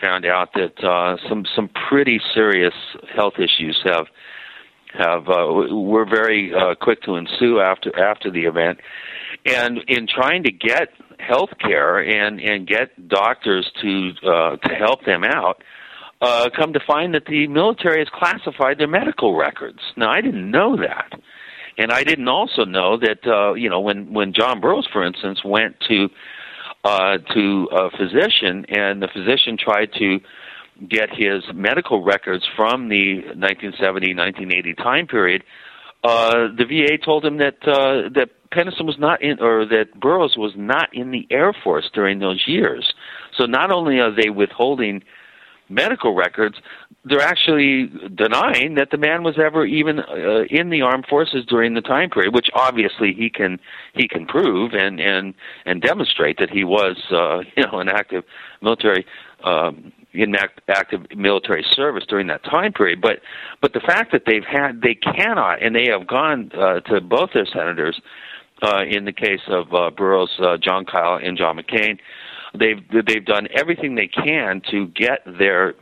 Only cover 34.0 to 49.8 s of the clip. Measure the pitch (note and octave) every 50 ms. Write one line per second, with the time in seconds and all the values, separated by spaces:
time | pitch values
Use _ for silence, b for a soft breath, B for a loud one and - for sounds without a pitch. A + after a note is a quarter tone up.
34 | F#2 F#2 F#2 F2 F2 F#2+ F#2+ - F#2+ F#2 F2+ F2+ F2 F2 E2+ - - A#2+ C3 D#3
35 | F3 D3+ - A2 F#2+ F2+ F#2 G2 - B B B B B B B B B B _
36 | - A#2 A#2 A#2 A#2 A2+ A#2 A#2 A#2 G#2+ A2 A#2 B2 A#2+ D3 D#3+ D3 D3 D3+ D3+
37 | - D#3+ D3+ D3+ D3 D3+ D3 D3+ C#3+ C#3 C3+ _ - D3+ C#3+ C#3 C3+ C3+ C3+ B2+
38 | F2+ A2 B2+ C#3 B2 - - _ _ _ - E3+ F3 F#3 E3+ - F3 D#3 C#3 C#3+
39 | D3+ E3+ E3+ - C#3+ C#3+ C#3+ - A2+ A#2+ A2+ A2 A2 G#2+ A2+ A2 G#2+ - - G2+
40 | F#2+ C#3 E3+ F#3 E3 C3+ - A#2 G#2+ G#2 F#2+ G2+ G2+ G#2+ C3 D3+ - - - B2
41 | B2 B2+ B2+ A#2 - - - C3+ E3 G3+ G3+ - - G2 E2 D2+ D#2 - - A2
42 | G2+ G2 G2 G2 G2 F#2+ F#2+ F#2+ - B2+ D#3+ G3+ - E2 - A#2+ - - - B
43 | B B B B B B - - B2+ A#2 A#2+ C3 E3 F#3+ F#3+ F3+ E3+ D3+ C3+ B2+
44 | A#2+ A2+ G#2 A2 G#2+ G#2+ G#2 G2 G2+ G2 - - A#2+ C3+ C#3+ B2+ A#2 G#2 G2 G2
45 | B B B B B B B B B B B B B - F#2+ A#2 D#3 G#3+ B3+ -
46 | - A#2 G2 F2+ F2+ F2+ - A2 G#2+ G#2+ G#2 - B B B B B B _ _
47 | - B2+ C#3+ C#3 C#3+ E3 F3+ - - E3+ D#3 D3 C#3+ C#3 C3+ C3 B2+ D2+ D2 -
48 | F#2 G2+ - F2 G#2 A2 A2+ C3+ G3+ C4+ G#3 B2 C3 D#3 D#3 C#3+ C#3 - - D3
49 | D3 D3+ D#3+ E3+ E3+ E3 D3 D#3 D#3 D#3 D3+ D#3+ D3 G2 C#3+ D#3